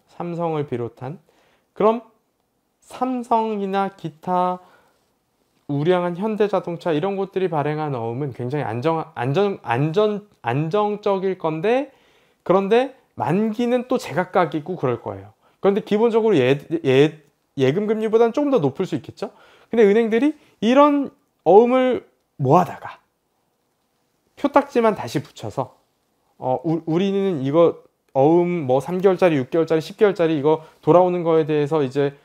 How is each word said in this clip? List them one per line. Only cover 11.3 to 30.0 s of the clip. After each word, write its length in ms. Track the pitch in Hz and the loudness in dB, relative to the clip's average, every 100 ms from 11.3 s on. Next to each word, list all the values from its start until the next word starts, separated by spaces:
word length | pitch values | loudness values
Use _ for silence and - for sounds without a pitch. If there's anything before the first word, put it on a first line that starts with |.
| 185 | -4
건데 540 | 160 160 202 254 294 _ _ _ _ _ | -6 -4 -2 -2 -4 _ _ _ _ _
그런데 520 | - 185 196 233 277 - _ | 0 0 2 0 0 -6 _
만기는 720 | - 113 180 220 214 240 247 240 | -8 -2 0 0 -2 -2 -2 -2
또 100 | 254 | -4
제각각이고 760 | - 139 180 202 165 156 147 175 | -4 -6 -2 0 0 -2 -8 -4
그럴 260 | 131 117 | -4 -4
거예요. 300 | 110 98 101 _ _ _ | -6 -14 -16 _ _ _
그런데 200 | 190 202 | 0 0
기본적으로 540 | - 208 233 220 220 170 | 0 0 2 2 2 2
예-, 220 | 123 143 - 160 | 2 0 -2 -4
예-, 360 | 135 131 156 156 _ _ _ - | 2 4 4 0 _ _ _ -2
예금 280 | 131 165 208 | 0 0 0
금리보다는 460 | 220 220 220 233 | -2 0 2 2
조금 180 | 262 294 | 0 0
더 80 | 262 | 2
높을 280 | 139 135 185 | 0 -2 -6
수 80 | |
있겠죠. 360 | 143 - - 220 - _ _ _ | -6 -10 -12 -14 -14 _ _ _
근데 140 | 226 | 2
은행들이 520 | 202 214 226 226 294 - _ - | 4 4 2 0 0 -2 _ -4
이런 500 | 214 269 294 285 262 - _ _ | 2 4 4 2 -4 -10 _ _
어음을 640 | 156 196 240 254 254 240 - _ _ - | 4 6 6 4 2 -2 -6 _ _ -4
모아다가 640 | 131 165 147 - - - _ _ _ _ _ _ _ _ _ _ _ _ _ - | 2 4 2 -6 -16 -20 _ _ _ _ _ _ _ _ _ _ _ _ _ -4
표딱지만 580 | 269 285 262 240 226 | 0 2 2 0 0
다시 280 | 202 120 147 | 0 -4 -8
붙여서, 540 | - - 110 117 123 _ _ _ _ _ _ - | -8 -14 -12 -8 -8 _ _ _ _ _ _ -10
어, 220 | 127 127 | -4 -4
우-, 180 | 165 160 160 | -2 -4 -2
우리는 560 | 160 196 196 196 156 | -2 0 -2 -2 -2
이거 400 | 135 156 165 - _ _ _ | 0 4 4 2 _ _ _
어음 540 | 135 143 175 175 175 131 | 2 4 4 2 -2 0
뭐 140 | 131 | -2
삼 200 | 139 180 | -2 0
개월짜리, 360 | 190 180 180 147 | 2 4 2 2
육 140 | 123 | 0
개월짜리, 300 | 165 160 160 | -2 0 0
십 160 | 151 | -2
개월짜리 400 | - | 2